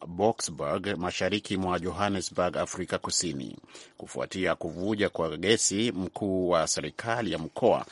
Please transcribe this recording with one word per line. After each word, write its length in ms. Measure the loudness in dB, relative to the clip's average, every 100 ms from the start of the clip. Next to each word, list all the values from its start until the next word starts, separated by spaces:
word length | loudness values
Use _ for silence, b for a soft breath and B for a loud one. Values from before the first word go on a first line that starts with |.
| -4
Boksburg, 800 | 2 2 2 -4 -4 -2 -2 -2 -2
mashariki 580 | -2 0 0 0 -2 -2
mwa 220 | 0 0
Johannesburg, 760 | -2 0 0 0 -2 0 0 0
Afrika 420 | -4 -4 -4 -4
Kusini, 580 | -2 -2 0 -4 -8 -12 -18 B B -18
kufuatia 580 | -10 -6 -4 0 0
kuvuja 540 | 0 -4 -4 -2 2 2
kwa 280 | 2 -2 0
gesi. 560 | 4 4 4 2 0
Mkuu 560 | 0 -4 -2 0 2 4
wa 180 | 4 4
serikali 680 | 0 -4 -6 -4 -2 -2
ya 60 | -2
mkoa 480 | -4 2 4 4 0